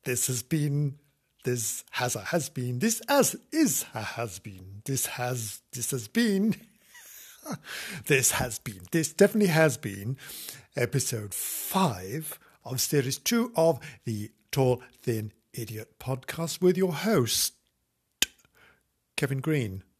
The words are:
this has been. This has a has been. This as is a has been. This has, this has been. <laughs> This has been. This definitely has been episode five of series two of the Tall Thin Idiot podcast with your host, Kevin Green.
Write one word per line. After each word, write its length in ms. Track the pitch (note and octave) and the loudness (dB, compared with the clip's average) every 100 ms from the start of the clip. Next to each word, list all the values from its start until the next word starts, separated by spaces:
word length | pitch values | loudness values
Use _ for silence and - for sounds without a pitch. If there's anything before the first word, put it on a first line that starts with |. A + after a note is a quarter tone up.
this 220 | - B2 - | -2 -2 0
has 140 | B2+ | -2
been. 560 | - D#3+ D3 C#3+ D3 C#3 _ _ _ _ | 0 0 2 0 0 -4 _ _ _ _
This 400 | - B2 A2 - - | -4 -2 -2 -6 -8
has 240 | - B2 A2+ | -4 -2 -2
a 40 | |
has 280 | G2+ F3 C#3 | -2 -2 -2
been. 300 | - B2 B2 | -6 -4 0
This 220 | G#3+ A3+ - | 0 0 2
as 280 | C#4 C#4 - _ | 4 4 0 _
is 320 | D#4 C#4 - - | 2 4 2 -4
a 80 | - | -6
has 360 | G#2+ - A#2 - | -8 -6 -6 -8
been. 440 | - F#2+ F#2 G2+ | -14 -14 -16 -10
This 220 | - C3+ - | -4 -2 -2
has, 540 | - B2 B2 A2 - _ | -4 -4 -4 -6 -10 _
this 180 | A#2+ A#2 | -8 -4
has 180 | C3 G#2+ | -4 -2
been. 480 | - A#3 G3 A3 - | 0 2 4 2 0
<laughs> 40 | - _ _ - - - - - D4+ A#3+ - - - F3 | -6 _ _ -20 -20 -20 -20 -18 -12 -12 -10 -12 -10 -10
This 280 | - C#3 B2 | 2 4 4
has 260 | - B2+ A2 | 0 -2 -4
been. 240 | - F#2+ - | -10 -12 -2
This 220 | E3+ D3 | -2 -2
definitely 340 | - G3 G#3+ G3+ | 6 6 6 4
has 300 | D#3+ D#3+ A#2 | 6 6 4
been 400 | G#2+ G2 G2+ C3+ - - - - - - | -6 -8 -6 -8 -10 -14 -14 -16 -10 -2
episode 560 | A#2+ C#3 - A2 G#2 | 0 0 0 -4 -6
five 1040 | - - - - F#3+ F#3 G2 F#2 C#3 D#3 - _ _ A2+ | -8 -6 -6 -2 2 2 0 -8 -8 -10 -14 _ _ -8
of 140 | B2+ | -4
series 340 | - D3 B2+ C3+ | 2 2 2 -2
two 340 | - A#3 A#3+ - | 0 2 2 4
of 240 | E3 C#3+ - - | 4 4 -4 -12
the 260 | - A2 G#2+ _ _ | -6 -6 -6 _ _
Tall 300 | - C3 B2 - _ | 2 2 2 -4 _
Thin 300 | - A2+ G#2+ _ _ | -4 -4 -4 _ _
Idiot 440 | - G#2+ G#2+ G#2+ _ | -10 -10 -10 -14 _
podcast 640 | - C3 - - E3 - | -8 -6 -6 -8 -6 4
with 160 | F3+ F#3 | 4 4
your 160 | F#3 | 0
host, 640 | D3+ F#3 G3+ A#2 - - _ _ _ _ _ _ _ - _ _ _ - _ _ _ _ - | 0 2 2 4 2 0 _ _ _ _ _ _ _ -2 _ _ _ -20 _ _ _ _ -4
Kevin 240 | C3+ C3+ | -2 -2
Green. 420 | C#3+ D3+ A#2+ F#2+ - | 0 -2 -2 -8 -14